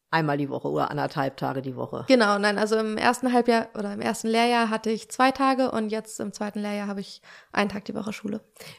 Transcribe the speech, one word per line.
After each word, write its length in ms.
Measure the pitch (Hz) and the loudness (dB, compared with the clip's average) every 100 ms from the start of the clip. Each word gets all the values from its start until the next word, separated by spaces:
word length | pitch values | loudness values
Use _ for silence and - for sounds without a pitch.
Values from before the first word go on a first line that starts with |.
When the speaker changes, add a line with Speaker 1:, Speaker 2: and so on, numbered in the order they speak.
| _ | _
Speaker 1:
Einmal 280 | 160 156 143 | 0 2 0
die 100 | 143 | -2
Woche 200 | 127 143 | -4 -2
oder 220 | 147 139 | 0 -2
anderthalb 460 | 143 139 151 135 - | -2 -2 -2 -2 -2
Tage 260 | 135 135 | -4 -4
die 120 | 131 | -6
Woche. 300 | 123 123 127 123 | -6 -8 -4 4
Speaker 2:
Genau, 320 | 254 208 202 | 6 6 4
nein, 200 | 208 202 | 2 2
also 180 | 214 220 | 2 2
im 200 | 220 214 | 0 0
ersten 360 | 240 240 254 | 2 2 2
Halbjahr 360 | 247 240 226 226 | 4 4 2 0
oder 180 | 220 202 | -6 -8
im 80 | 202 | -4
ersten 280 | 226 214 226 | -4 -4 0
Lehrjahr 420 | 226 233 240 226 | 2 4 2 0
hatte 200 | 220 220 | 0 -2
ich 200 | 220 - | -4 -4
zwei 200 | - 262 | 2 2
Tage 420 | 262 269 254 262 | 4 2 2 2
und 180 | 226 214 | 0 -2
jetzt 300 | 220 220 - | -4 -6 -8
im 120 | 208 | -8
zweiten 280 | - 208 208 | -6 -6 -4
Lehrjahr 260 | 208 208 202 | -4 -4 -6
habe 140 | 202 | -6
ich 220 | 190 - - - - | -8 -14 -20 -20 -6
einen 160 | - 208 | 0 0
Tag 180 | 202 - | -2 -8
die 80 | |
Woche 180 | - 208 | -6 -6
Schule. 280 | - 208 214 - - - | -6 -6 -8 -10 -20 -20